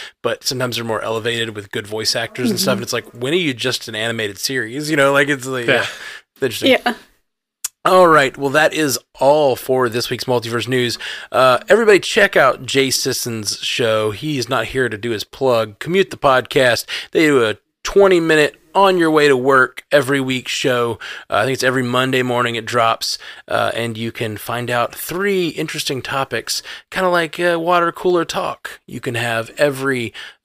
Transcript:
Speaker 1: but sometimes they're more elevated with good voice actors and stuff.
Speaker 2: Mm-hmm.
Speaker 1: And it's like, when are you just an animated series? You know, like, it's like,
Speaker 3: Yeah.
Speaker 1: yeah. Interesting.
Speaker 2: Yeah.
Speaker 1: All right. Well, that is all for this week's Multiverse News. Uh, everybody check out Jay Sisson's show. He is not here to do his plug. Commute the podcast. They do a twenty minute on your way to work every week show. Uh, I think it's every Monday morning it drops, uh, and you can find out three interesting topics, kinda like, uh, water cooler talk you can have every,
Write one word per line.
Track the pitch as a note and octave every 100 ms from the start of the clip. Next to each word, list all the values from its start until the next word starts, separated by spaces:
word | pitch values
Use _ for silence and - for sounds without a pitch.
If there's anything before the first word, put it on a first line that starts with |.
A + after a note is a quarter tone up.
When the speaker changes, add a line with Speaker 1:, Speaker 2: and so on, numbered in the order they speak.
| - _
Speaker 1:
but | A#2 -
sometimes | - B2+ B2+ A#2
they're | A#2
more | A2
elevated | A2+ A2+ A#2 A#2 A2+ G#2
with | G2
good | A#2 G#2
voice | A2 A2 B2
actors | A2+ - B2
and | -
stuff. | C3
Speaker 2:
Mm-hmm. | A#2
Speaker 1:
And |
it's | A#2+
like, | A#2+ -
when | A#2 B2+
are | F3+
you | D#3+ A#2
just | B2+ - -
an | A2
animated | A#2 A2+ G#2 F#2+
series? | - C3 A2 C3+ D3+
You | D3+
know, | C#3
like, | C#3 C#3+
it's | C#3 B2+
like, | B2+ A#2+
Speaker 3:
Yeah. |
Speaker 1:
yeah. | A#2+ - - - - _ -
Interesting. | B2+ G#2+ C4+
Speaker 2:
Yeah. | B3 A#3+ A#3 _ _ _ _ _ _ - _ -
Speaker 1:
All | F#3 F3
right. | D3+ C3+ C#3
Well, | C#3
that | D3 D#3
is | D#3 D3 A#2+ _ -
all | C3+ D3+ C#3+ A#2
for | - B2+ A#2+
this | A#2+ -
week's | A#2+ -
Multiverse | B2 A2+ A#2 A2
News. | C3 A#2+ - - - -
Uh, | A#2+ C3 A#2+ -
everybody | G#3 G#3+ F#3
check | - A3+ G3 F3+
out | C3+ - B2
Jay | C3+ C3+
Sisson's | - C#3 A#2+ B2 A2+ G2 -
show. | - - A2+ A2 G#2+
He | G2+ D#3 C#3
is | A#2
not | B2+ A2+
here | C3 B2
to | G#2+
do | A#2+
his | G#2
plug. | - - C3 A#2 A2 G2+
Commute | D3+ F#3+ F#3
the | -
podcast. | C#3+ B2+ A2+ C#3 B2+ A2 - - -
They | -
do | D#3 C3+ A2
a | G#2 _ _
twenty | - G3 G3 F3+
minute | D#3+ D#3 D3 - _ G3
on | G3 F3+
your | D#3+
way | D#3 D3
to | C3
work | C3 C3+ B2+ - -
every | C#3+ B2+ C#3
week | C3 B2+ A2+
show. | - C#3 B2 A#2 G#2+ - - -
Uh, | G2
I | B2
think | B2+
it's |
every | B2+ C3
Monday | A#2+ B2 C3 C3
morning | B2+ A#2+ A#2+
it | A#2 A2
drops, | A#2+ A2+ A2+ - - - - -
uh, | A2+ G#2+
and | A2+ A#2 A2
you | A2+
can | - A2+ G#2
find | - A#2+ A#2+
out | B2 A#2
three | - - E3+ G3+ F#3+ E3
interesting | - D#3 D3+ - C3
topics, | - C3+ C3 A2+ - - - - -
kinda | F#3+ F#3
like, | F3 E3 -
uh, | F3 E3+
water | E3 F3 E3+
cooler | - F#3 F3 D#3+
talk | F#3+ F3+ - - - -
you | A#2+
can | C3+ A#2
have | A#2+ A2+ A2+ -
every, | D3 C3 C3+ B2+ A2 - - -